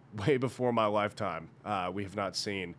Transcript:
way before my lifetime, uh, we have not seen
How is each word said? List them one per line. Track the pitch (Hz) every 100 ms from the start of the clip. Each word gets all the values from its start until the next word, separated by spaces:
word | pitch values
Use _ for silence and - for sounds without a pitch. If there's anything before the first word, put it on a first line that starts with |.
| - 104 98
way | 135
before | 127 - 127
my | 117
lifetime, | 107 104 104 - 104 82 82 -
uh, | - 101 90
we | 92
have | 98 101
not | 98 90
seen | - 98 90